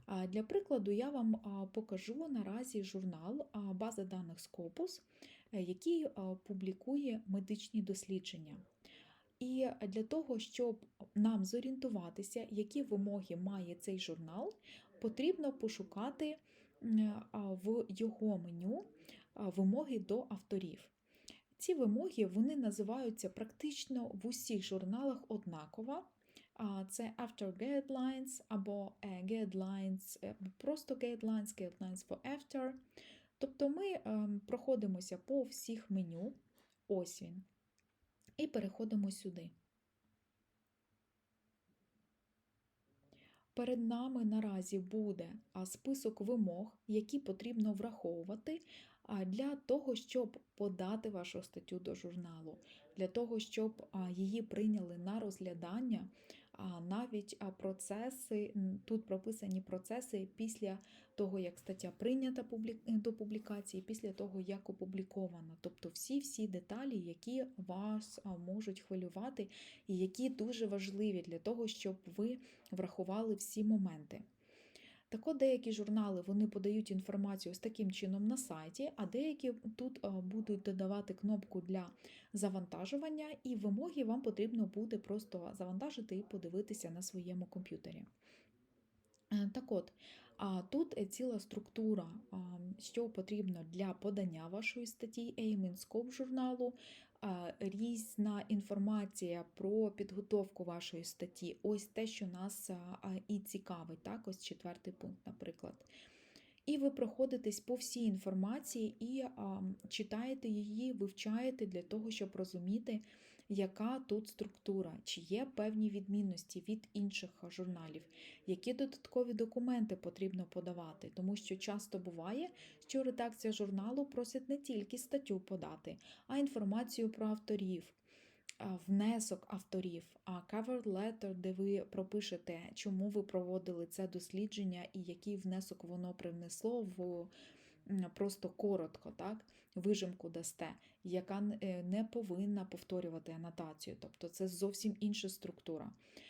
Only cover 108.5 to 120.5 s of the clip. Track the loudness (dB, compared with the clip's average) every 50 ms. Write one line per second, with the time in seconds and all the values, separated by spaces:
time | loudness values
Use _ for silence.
108.5 | 2 -2 -4 -4 -2 0 0 0 0 -4 -4 -2 0 0 0 -2 -4 -4 -4 -4
109.5 | -2 -2 -2 -2 -4 -6 -8 -6 -4 -2 -2 0 -2 -2 0 0 -2 -2 0 0
110.5 | 0 0 0 -2 -2 0 0 0 2 0 0 -2 -2 -4 0 2 2 4 4 2
111.5 | 2 0 -2 -2 -2 -4 -2 -2 -2 -2 0 -2 0 0 -2 -2 0 -2 -2 -2
112.5 | -2 -2 2 2 2 2 2 0 0 0 -2 -6 -16 -20 -20 -20 -20 -20 -6 0
113.5 | 2 2 2 2 2 0 0 0 0 -2 0 0 0 0 0 -4 -6 -6 -6 -6
114.5 | -6 -6 _ 0 0 0 0 -2 -4 -8 -6 -6 -6 -6 -2 -2 0 0 0 0
115.5 | 0 0 0 2 4 4 4 4 2 0 0 2 2 2 2 2 0 -2 -6 -8
116.5 | -8 -6 -2 -2 -2 -2 -4 -4 -2 0 0 2 0 -2 -4 -6 -10 -14 -14 -8
117.5 | -6 -4 -2 -2 -4 -4 -6 -8 -10 -10 -12 -14 -18 -18 -16 -16 -18 -6 0 2
118.5 | 2 2 2 0 2 2 2 0 0 -8 -14 0 2 2 4 4 4 2 2 2
119.5 | 2 2 4 4 6 6 4 4 2 -2 -2 -6 -2 0 0 0 0 0 -2 -2